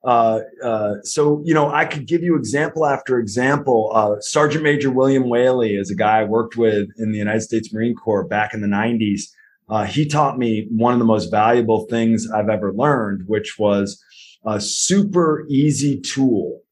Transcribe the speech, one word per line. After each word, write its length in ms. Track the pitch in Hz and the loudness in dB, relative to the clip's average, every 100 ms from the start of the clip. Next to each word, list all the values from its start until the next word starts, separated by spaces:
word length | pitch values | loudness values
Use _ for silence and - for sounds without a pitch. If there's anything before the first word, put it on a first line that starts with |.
uh, 360 | 127 120 113 110 - - | 2 2 4 0 -4 -8
uh, 320 | 123 110 104 104 | -4 -2 -2 -4
so, 380 | - - 147 147 160 | -6 0 2 2 2
you 80 | |
know, 160 | 156 143 | 2 2
I 160 | 147 160 | 0 -2
could 200 | 151 123 | -4 -4
give 160 | 165 | -2
you 140 | 175 160 | 0 -2
example 500 | 110 139 156 160 151 | 0 -2 -2 -2 -2
after 320 | 135 - 127 | -2 -2 -2
example. 720 | 110 107 127 143 143 117 110 | -2 -2 0 0 2 0 2
Uh, 220 | 110 107 104 | 2 2 0
Sergeant 440 | - 151 151 151 | -2 0 2 2
Major 280 | 156 143 135 | 0 0 0
William 380 | 127 135 135 127 | 2 2 2 2
Whaley 460 | 120 127 127 113 101 | 2 2 2 0 -2
is 140 | 95 | -4
a 60 | 98 | 0
guy 240 | 107 110 | 2 2
I 60 | 104 | 2
worked 320 | 110 113 113 | -2 -2 0
with 320 | 113 104 101 - | 2 2 -2 -6
in 140 | 110 | -4
the 60 | 107 | -2
United 240 | 104 110 | -2 -2
States 320 | 110 113 110 | -2 -4 -4
Marine 220 | 110 117 117 | -4 -4 -2
Corps 320 | - 101 90 | -2 -2 0
back 260 | 104 107 | -2 -2
in 80 | 110 | -4
the 60 | 101 | -2
nineties. 680 | 101 113 117 107 98 - _ _ _ _ | 0 0 0 0 -2 -6 _ _ _ _
Uh, 160 | 110 101 | -4 -2
he 200 | 101 151 | -2 0
taught 300 | 151 139 127 | 0 0 0
me 300 | 120 107 104 | -2 -2 -2
one 240 | 113 120 | 0 2
of 60 | 123 | 4
the 60 | 117 | 4
most 260 | 107 87 | 2 2
valuable 560 | 107 110 120 113 110 - | 2 4 4 2 0 0
things 380 | 117 113 113 - | 0 2 0 0
I've 180 | 110 104 | -2 -2
ever 220 | 107 101 | -2 -4
learned, 500 | 98 143 135 104 98 90 | 0 0 2 -2 -6 -4
which 300 | 107 104 - | -4 -4 -2
was 420 | 104 101 98 - _ - - _ 110 | 0 2 -2 -6 _ -20 -20 _ -6
a 160 | 104 | -6
super 880 | - - - 190 202 175 160 151 - | -4 -6 0 2 2 2 2 0 -2
easy 500 | 139 151 127 143 131 | 0 2 2 -2 -2
tool 600 | - 135 135 107 87 - _ | -6 0 2 2 -2 -8 _